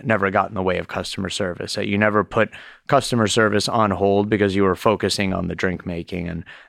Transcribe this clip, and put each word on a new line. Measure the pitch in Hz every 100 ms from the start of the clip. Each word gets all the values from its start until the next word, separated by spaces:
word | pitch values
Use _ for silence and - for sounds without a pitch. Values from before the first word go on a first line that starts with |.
never | 139 110 98
got | 101 95
in |
the | 101
way | 92 90
of | 87
customer | - 92 - 92
service, | - 95 87 98
that | - 104
you | 101
never | 107 104
put | 95 113 104 - - - -
customer | 139 - 120 107
service | - 107 104 -
on | 117 107
hold | 92 98 98 104
because | 107 101 95
you |
were | 98
focusing | 90 113 101 101 - 98
on | 92 90
the |
drink | 85 95 87 92
making. | 85 85 90 87
And | 85 - -